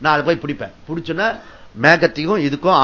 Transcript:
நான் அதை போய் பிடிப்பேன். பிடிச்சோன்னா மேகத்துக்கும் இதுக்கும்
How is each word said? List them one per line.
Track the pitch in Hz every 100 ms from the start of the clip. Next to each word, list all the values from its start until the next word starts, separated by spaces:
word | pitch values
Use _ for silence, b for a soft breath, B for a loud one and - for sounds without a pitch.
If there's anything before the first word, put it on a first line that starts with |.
நான் | 147
அதை | 151 147
போய் | 170
பிடிப்பேன். | 147 143 104 - -
பிடிச்சோன்னா | 165 165 165 220 226 B B B -
மேகத்துக்கும் | 139 170 165 - 156 214 143
இதுக்கும் | 143 165 175